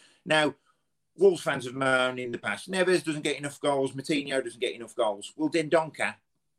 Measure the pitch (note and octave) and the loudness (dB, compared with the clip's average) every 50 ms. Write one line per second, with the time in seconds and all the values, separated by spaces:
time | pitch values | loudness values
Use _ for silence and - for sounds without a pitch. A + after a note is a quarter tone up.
0 | _ _ _ _ - - D#3 D#3 D3+ C#3+ C3+ _ _ _ _ _ _ _ _ _ | _ _ _ _ -2 2 2 4 4 2 -2 _ _ _ _ _ _ _ _ _
1 | _ _ _ - F3+ G3 F3 D#3 - E3 C#3 C3+ A#2+ B2+ B2 C3+ C3+ C3 C3 B2+ | _ _ _ 6 6 6 6 4 -2 -4 -4 -4 -4 -8 -4 -2 2 2 4 4
2 | B2+ B2+ B2+ B2+ B2+ A#2+ A#2 - - A2 G2+ - - F#3 F#3+ F#3+ F3+ F#3 F3+ E3 | 4 2 0 -4 -8 -8 -8 -6 -4 -6 -6 -6 -6 -6 0 0 2 4 4 2
3 | - D#3+ D3+ D3+ D3+ D#3 C#3+ C3+ D3 C#3+ C#3+ - - D3 C#3+ C3+ C3+ C3+ B2 C3+ | 2 0 -4 -2 -2 -2 -4 -2 -6 -10 -8 -2 0 0 2 2 0 -2 -4 -6
4 | C3 - D#3+ C#3+ C#3+ C#3+ C3+ C3+ B2 A#2+ A#2 A#2+ A#2+ A2 - A#2 A2+ A2 - - | -4 -2 -2 -2 -2 0 -2 -2 -2 -2 -6 -4 -4 -4 -4 -6 -12 -12 -2 0
5 | A#2 G#2+ G2+ G2+ G2+ - - - D#3 D3 D3+ E3+ D#3 D3 E3+ D#3+ D#3+ D#3 - - | 0 0 0 -2 -8 -14 -8 -4 -4 0 0 0 0 2 2 2 2 0 -4 -4
6 | G#2+ G#2 G#2+ _ _ _ _ _ _ _ _ | -4 -4 -4 _ _ _ _ _ _ _ _